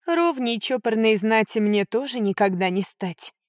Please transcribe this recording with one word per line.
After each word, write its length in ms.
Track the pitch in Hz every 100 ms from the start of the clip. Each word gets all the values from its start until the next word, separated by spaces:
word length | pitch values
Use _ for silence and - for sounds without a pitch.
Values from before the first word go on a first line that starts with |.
Ровней 540 | - 339 339 269 240 233
чопорной 560 | - 254 233 220 220
знати 440 | 214 214 220 214 226
мне 260 | 208 208
тоже 340 | 196 226 277 240
никогда 500 | 202 190 202 180 185
не 120 | 185
стать. 520 | 190 - 185 165 - _